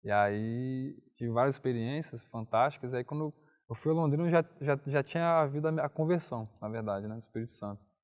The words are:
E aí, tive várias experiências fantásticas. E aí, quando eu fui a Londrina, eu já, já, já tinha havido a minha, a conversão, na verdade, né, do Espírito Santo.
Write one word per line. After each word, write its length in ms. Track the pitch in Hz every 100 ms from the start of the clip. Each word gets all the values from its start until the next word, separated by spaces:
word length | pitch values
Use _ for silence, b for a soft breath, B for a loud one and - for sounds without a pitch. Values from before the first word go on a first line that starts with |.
E 80 | 101
aí, 840 | 104 104 104 110 117 127 131 135 - _ _
tive 160 | 120
várias 240 | 117 135 139
experiências 720 | 131 120 117 147 156 117 -
fantásticas. 640 | 117 113 110 135 143 123
E 40 | 127
aí, 60 |
quando 300 | 123 147 156 - b b b
eu 60 | 117
fui 160 | 151
a 40 | 160
Londrina, 280 | 160 147
eu 80 | 170
já, 140 | 170 165 -
já, 200 | 143 139 143
já 180 | 143
tinha 360 | 139 170 170 165
havido 280 | 147 143 156
a 40 |
minha, 140 | 160 147
a 40 |
conversão, 600 | - 156 175 - 120 110 -
na 80 | 107
verdade, 400 | 113 107 98 104
né, 60 |
do 80 | 110
Espírito 320 | - 113 117
Santo. 280 | - 104 101 _ _